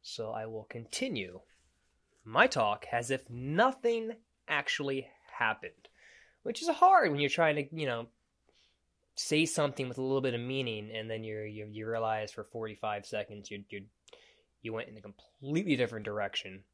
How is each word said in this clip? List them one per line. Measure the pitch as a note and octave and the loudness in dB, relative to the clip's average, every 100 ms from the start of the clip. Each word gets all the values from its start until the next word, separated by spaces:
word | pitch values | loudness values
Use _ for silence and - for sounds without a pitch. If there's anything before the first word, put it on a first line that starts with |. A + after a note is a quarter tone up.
So | - - A2 | -12 -8 -6
I | A2 A2 | -6 -6
will | A2 | -8
continue | A2 A#2+ A#2 - C4 D3 F#2 F2+ - _ _ _ _ _ _ _ | -10 -12 -10 -4 -2 -2 -6 -10 -20 _ _ _ _ _ _ _
my | - A#2 B3 | -2 4 4
talk | B2+ G#2+ G#2 - | 4 2 0 -2
as | A#2+ A#2 | -2 0
if | C3 - | -4 -4
nothing | A#2+ C3 D#3+ B3 C4 A#3 A#3 A3+ A3+ _ _ - | -8 -2 4 4 4 0 0 -4 -10 _ _ -4
actually | D3+ C#3+ - C#3 C3+ B2+ - - - | -2 0 -2 0 -2 -6 -16 -18 0
happened, | A#2 G#2+ F#2 - - _ - - - _ | 0 0 -6 -14 -20 _ -20 -20 -20 _
which | - A#3 | -6 -4
is | E4 | -2
hard | D#4 F#4 F#4+ A3 | 6 10 10 8
when | C#3+ | 4
you're | C#3+ | 2
trying | D3+ E3 D3+ | 4 4 4
to, | D3+ D#3+ | -2 -2
you | C#3+ | -2
know, | A#2 A#2+ _ _ _ _ _ _ _ _ _ _ - | -2 -4 _ _ _ _ _ _ _ _ _ _ -8
say | - D#3 D#3+ | 0 2 2
something | - D3 - B2+ | 2 0 0 -6
with | B2 | -2
a | |
little | C3 C3+ | 0 2
bit | C3 | 2
of | A#2+ | -2
meaning, | B2 C3+ B2+ G#2+ G#2+ | -2 -4 -2 -4 -6
and | A2 A2 | -8 -6
then | A2 | -6
you're, | A2 G#2+ G#2+ | -4 -6 -6
you, | G#2+ G#2+ | -8 -10
you | G#2+ A2 | -8 -4
realize | A2+ A2 A2 G#2+ | -2 0 0 -2
for | - | -8
forty-five | G#2 A#2 A2 G#2 A2 G#2 G2 | -10 -8 -8 -6 -4 -4 -4
seconds | G#2+ G2+ G#2 G2+ | -6 -6 -10 -12
you, | G#2 G2+ | -12 -10
you, | G2+ G2+ _ - - - _ _ _ | -14 -14 _ -20 -20 -20 _ _ _
you | A2+ | -8
went | A2 - | -6 -8
in | G#2+ | -12
a | |
completely | G2+ G2+ _ _ C3+ D#3 G3 C3+ | -16 -18 _ _ -2 0 2 4
different | A#2+ A2+ G#2+ | 4 2 -4
direction | G#2 G2 - G2+ F#2+ - | -2 -2 -4 -8 -14 -18